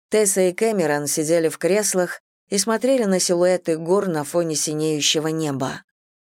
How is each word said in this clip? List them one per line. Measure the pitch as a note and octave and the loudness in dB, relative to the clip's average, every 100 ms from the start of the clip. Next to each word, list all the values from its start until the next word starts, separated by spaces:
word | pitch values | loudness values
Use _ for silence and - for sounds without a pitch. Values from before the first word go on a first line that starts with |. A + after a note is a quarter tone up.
| _ | _
Тесса | G#3+ G#3 G3+ | 0 2 2
и | F#3 | 2
Кэмерон | F3 A3+ G#3+ D#3 D3 D3 | 2 0 2 0 0 -2
сидели | D#3+ D3+ E3+ D#3+ | -2 0 2 0
в | - | 0
креслах | E3 G3+ G3+ F#3 F3 - _ _ _ | 0 0 0 0 -2 -4 _ _ _
и | G3 | -2
смотрели | G#3+ A3 B3 C4+ G#3 | 0 0 2 2 2
на | F#3 | 2
силуэты | F3+ F3 F3+ F3+ F3+ D#3+ | 2 2 2 2 0 -4
гор | E3 G3 G3+ | 0 0 0
на | D#3 C#3+ | -2 -2
фоне | F3 E3+ D3+ | -2 -2 -2
синеющего | - D3+ D#3 D3+ C#3+ D#3+ D#3 | -4 -2 -2 0 0 0 -2
неба. | D#3+ D#3 C3+ C3 A#2 - _ _ _ _ | -2 -4 -4 -6 -8 -14 _ _ _ _